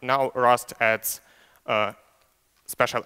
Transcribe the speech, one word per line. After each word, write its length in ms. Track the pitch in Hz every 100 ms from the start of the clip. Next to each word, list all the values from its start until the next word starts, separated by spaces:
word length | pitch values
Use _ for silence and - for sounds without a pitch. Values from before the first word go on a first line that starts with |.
now 300 | 127 139 131 127
Rust 380 | 123 123 - -
adds 420 | 113 110 - - _ _ _ _ -
a 300 | 107 104 - _ _ _ _ _ _ -
special 360 | - 123 120